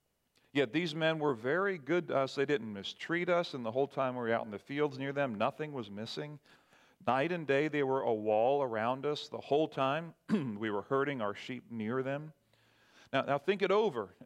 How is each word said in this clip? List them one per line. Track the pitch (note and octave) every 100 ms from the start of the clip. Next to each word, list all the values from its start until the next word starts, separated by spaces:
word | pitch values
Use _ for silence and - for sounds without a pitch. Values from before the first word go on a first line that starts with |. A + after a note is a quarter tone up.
| _ _ _ _ _
Yet | C#3 B2+
these | D3+ F3
men | D3+ D#3+ D#3+
were | D3
very | A#2 B2 E3 G3+ F#3
good | C3 F3 D#3
to | C#3
us. | C3+
They | - C3+
didn't | D3 A2+
mistreat | G2+ F#2+ - - E3+ F3
us, | F3 F3
and | C#3
the | A2+
whole | B2 C#3
time | - C3
we | B2+
were | A#2
out | A2+
in | A2+
the | G2+
fields | - C#3+ D3 C3
near | C#3
them, | C#3 C#3 G#2
nothing | A#2+ - D3+
was | C#3 G#2
missing. | G2+ A2+ - D3 D3 _ - _ _ _ _ -
Night | C3 D#3+
and | F3+ D3
day | C#3 D3+
they | C#3+
were | C3+ C3+
a | B2
wall | A2 G#2+ G#2+ A#2+ C#3+
around | C3 A2 A#2 C3 C#3+
us. | D3 -
The | A2+
whole | - D3 D3+
time | D3 C3+ D3+ E3 - -
<clears throat> | G3+ C3 G2+
we | A2
were | G#2
herding | - C3+ C#3+ C3+
our | G#2
sheep | G2+ - B2+ -
near | A#2 A2 B2+
them." | C3 C#3+ D#3 - _ _ _ _ _ - -
Now, | C3+
now | - C#3+
think | - G3
it | F#3+
over | G3+ A3 B2 G2 -